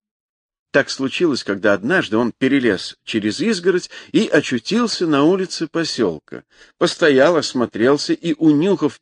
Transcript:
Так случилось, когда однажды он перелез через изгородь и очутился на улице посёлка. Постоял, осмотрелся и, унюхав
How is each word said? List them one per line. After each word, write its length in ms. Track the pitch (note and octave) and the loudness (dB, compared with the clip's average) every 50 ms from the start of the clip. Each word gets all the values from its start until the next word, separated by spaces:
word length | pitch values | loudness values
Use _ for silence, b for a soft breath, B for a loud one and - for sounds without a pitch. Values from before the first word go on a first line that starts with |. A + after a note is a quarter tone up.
| _ _ _ _ _ _ _ _ _ _ _ _ _ _ - | _ _ _ _ _ _ _ _ _ _ _ _ _ _ 0
Так 160 | D3 C3 - | 0 0 0
случилось, 560 | - - C3+ C3 - - F3+ E3 C3+ G#2 - | -4 -6 -6 -6 -4 -2 0 0 0 -2 -2
когда 300 | - G2 G2+ F#2 G#2+ G2+ | -4 -6 0 2 2 0
однажды 420 | F#2+ G2 B2 F3+ F#3 B2 F#2 G#2+ | 2 0 -2 -2 -2 -2 -2 -2
он 160 | A2 B2 A2+ - | -2 -2 -2 -4
перелез 640 | - C3 C3 C3+ C#3+ B2 A#2 F#2+ F2 - - - _ _ | -2 -2 0 0 2 2 0 0 -2 -4 -10 -14 _ _
через 360 | - - A2+ G2+ G#2+ G2 - | -6 -6 -4 -2 -4 -4 -2
изгородь 500 | D#3 A3+ A3+ F3+ E3+ F#3+ F3 F3+ - - B B B B | -2 -2 -2 -2 0 0 -2 -2 -2 -6 B B B B
и 160 | B D3+ A3 | B 0 0
очутился 800 | - - D#3 C3+ - C3+ A#2 - - F#3 A#3 B3 G#3+ - - F#3 | 2 2 0 0 2 -4 -6 -4 -2 -2 -2 0 -2 -2 -2 -2
на 160 | D#3+ D3+ C#3 C#3 | 0 2 4 4
улице 440 | D#3+ F#3 F#3+ F#3+ F3 - - E3 | 4 2 2 -2 -6 -6 -8 -8
посёлка. 800 | D3+ - E3 E3 D3 - - A#2 F#2 E2 D2+ _ - - A#1+ - b b b b b b b | -6 -6 -6 -6 -4 -2 -2 -2 -2 -2 -4 _ -16 -18 -18 -18 b b b b b b b
Постоял, 580 | - F3 - - F3 D#3 C#3 B2+ C3+ D#3+ F3 | -2 -2 0 2 2 4 6 6 6 4 4
осмотрелся 800 | D#3 B2 - - C3 A#2 G#2+ - G2 A2 B2+ C#3+ C#3+ - - E3 | 2 0 -2 -2 -2 -2 -2 -2 0 2 2 2 2 0 -4 -4
и, 180 | - - E3+ D3+ | -4 -2 -4 -4
унюхав 640 | - D#3+ D#3 D3+ C#3+ D#3+ G3+ G3 E3 D#3 C#3+ - - | 2 2 4 4 4 4 2 0 0 0 -2 -4 -4